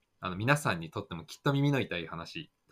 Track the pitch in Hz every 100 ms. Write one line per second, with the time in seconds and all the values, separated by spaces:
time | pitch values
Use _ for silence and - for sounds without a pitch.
0 | _ _ 92 90 117 151 123 90 80 107
1 | - 82 78 - 147 139 143 139 98 87
2 | 80 82 80 87 76 _ _